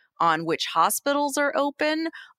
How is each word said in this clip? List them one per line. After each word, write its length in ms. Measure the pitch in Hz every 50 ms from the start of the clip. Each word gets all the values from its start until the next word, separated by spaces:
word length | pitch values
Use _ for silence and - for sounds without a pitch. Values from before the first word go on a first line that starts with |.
| _ _ _ -
on 240 | 165 170 156 160 165
which 220 | 160 - - -
hospitals 720 | - - 165 170 202 - - - 285 277 285 294 285 269
are 160 | 294 285 285 -
open, 520 | - 285 294 - - 302 302 311 320 330 320 - - - - _